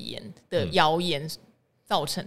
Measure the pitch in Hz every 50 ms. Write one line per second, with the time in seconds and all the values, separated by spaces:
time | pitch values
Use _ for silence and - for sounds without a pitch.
0 | 123 - - - - - - - _ - - 165 143 165 151 180 165 156 160 170
1 | 180 180 160 139 151 156 - - - _ _ _ _ _ _ _ _ - 214 175
2 | 147 160 - 180 -